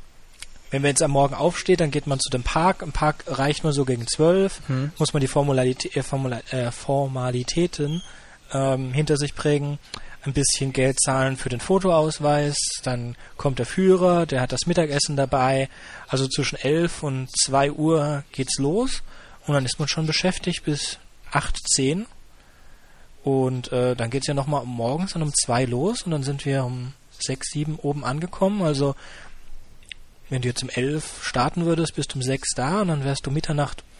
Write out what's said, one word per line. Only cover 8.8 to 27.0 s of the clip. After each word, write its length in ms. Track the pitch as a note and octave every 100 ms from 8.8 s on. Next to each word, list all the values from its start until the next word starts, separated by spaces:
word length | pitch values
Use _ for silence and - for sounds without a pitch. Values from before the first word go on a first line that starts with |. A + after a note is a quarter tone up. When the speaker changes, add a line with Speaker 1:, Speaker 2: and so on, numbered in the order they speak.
| C3
Speaker 1:
hinter 240 | C3 D3+ C#3+
sich 180 | C#3+ -
prägen, 420 | D3+ D3 C#3+ D3 - - - -
ein 100 | C#3
bisschen 400 | C3+ C3+ - C3+
Geld 260 | B2+ C3 C3
zahlen 380 | - C3+ C3+ C3
für 120 | B2+
den 100 | B2
Fotoausweis, 960 | - F#3+ F#3 E3 D#3 - D3 D3 D3 C#3+ - -
dann 320 | C3 B2 A#2+ - - -
kommt 240 | C#3+ B2+
der 60 | A#2
Führer, 600 | - F#3+ F#3 F3+ F3 D#3+
der 160 | C3
hat 100 | B2+
das 140 | B2+ E3+
Mittagessen 480 | F3 D#3 C#3+ - C#3+
dabei. 540 | C3 C#3 C3 C3+ C3+ - - - -
Also 200 | C3+ C3
zwischen 300 | - C3+ -
elf 460 | C3 D#3+ E3+ -
und 260 | D3 C3 B2+ -
zwei 360 | - C3+ C#3+
Uhr 520 | D3 D#3 D#3+ D3 C#3+ -
geht's 260 | - C3 -
los 420 | C#3 F#3+ C4 - - - - - -
und 60 | C#3+
dann 100 | B2+
ist 140 | -
man 80 | D3
schon 180 | - D#3
beschäftigt 560 | - F#3 - - D#3+
bis 340 | - C#3+ - - - - -
acht, 260 | C#3 - - -
zehn. 380 | - C3+ F3 A3+ - - - - - - - - - - -
Und, 480 | C#3 C3+ C3 B2+ B2
äh, 240 | B2+ B2+ B2
dann 140 | A#2
geht's 180 | C3+ C#3+
ja 60 |
noch 140 | C#3 C#3
mal 180 | C#3+ B2
morgens 480 | A#2+ A#2 D3+ F#3+
dann 80 | E3+
um 100 | D3+
zwei 320 | - - B2 B2+
los 360 | B2 F3 A#3+
und 80 | F3+
dann 120 | D3+
sind 220 | C3+ C#3+ C#3+
wir 180 | C3+ B2+
um 280 | B2+ B2 -